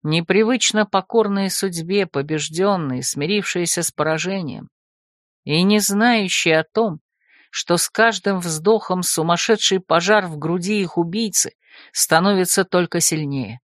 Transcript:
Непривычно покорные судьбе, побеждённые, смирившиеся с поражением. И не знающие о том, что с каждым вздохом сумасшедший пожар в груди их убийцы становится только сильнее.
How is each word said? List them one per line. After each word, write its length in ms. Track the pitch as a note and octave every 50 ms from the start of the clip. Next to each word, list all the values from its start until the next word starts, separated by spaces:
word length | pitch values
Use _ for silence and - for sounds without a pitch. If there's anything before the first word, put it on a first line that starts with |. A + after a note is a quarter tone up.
| -
Непривычно 800 | D3+ D#3 E3+ E3 - G#3+ G#3 A3 A3 C4 A#3+ - - - G#3+ G#3+
покорные 640 | G#3 - F#3+ F#3 _ - A3+ G#3+ G3+ G3+ G3 G3 F#3+
судьбе, 560 | - - - F#3+ F3 E3 D#3+ E3+ G3 G3+ F#3+
побеждённые, 960 | F3 - C#3 C#3 D3+ D#3 D3+ D3 D3+ D#3 E3+ F#3+ G3+ G3+ F3+ D#3+ C3+ B2+ B2+ A#2
смирившиеся 800 | - - C#3+ C#3+ E3 G#3 G#3 F#3+ - - F3+ F3 E3 - F3 E3
с 80 | -
поражением. 760 | _ - D3+ D#3 D#3 D#3+ D#3 F3+ G3 G3 F3 C#3 - - - - _ _ _ _ _ _ _ _ _ _ _ _ _ _ _
И 180 | C#3 D3 D#3+ F3+
не 160 | G3 G#3+ G#3
знающие 800 | G3+ - G3 G3+ A3+ B3 A#3+ A3 G3+ F3+ - - - E3+ D#3+ D#3+
о 40 | D#3
том, 360 | _ _ A3 A#3 G#3 D#3 D3 _ _ _ _ _ _ _ _ _ _
что 280 | _ - - - F3+
с 120 | E3+ - -
каждым 500 | _ - A3 A#3 G#3+ F#3 - G3+ G3 F#3
вздохом 640 | F3 E3+ D#3 D#3 D#3+ G3+ A3+ G#3 - - F#3 F#3 F3
сумасшедший 760 | - - - D#3 E3 E3+ E3+ - - A3 G#3 - - G3 F#3+
пожар 460 | - - D#3+ E3+ E3+ G3 G#3+ G#3+ F#3+
в 100 | F3 D#3
груди 440 | D3 D3 D#3+ F3 F#3 E3+ G3 G#3+ G#3
их 160 | F#3+ E3+ -
убийцы 560 | F3 E3+ E3+ F3 A3 A#3 G#3 - - - - _ _ _ _ - - - - _
становится 720 | - - - D#3+ E3 F3+ G3+ G3+ F#3+ F#3 F3 - - F#3
только 340 | _ - F3+ F3 E3+ - E3+
сильнее. 600 | D#3 - D#3+ D#3 D3+ C#3+ C#3 C3+ B2 F#2+ A#2 B2 _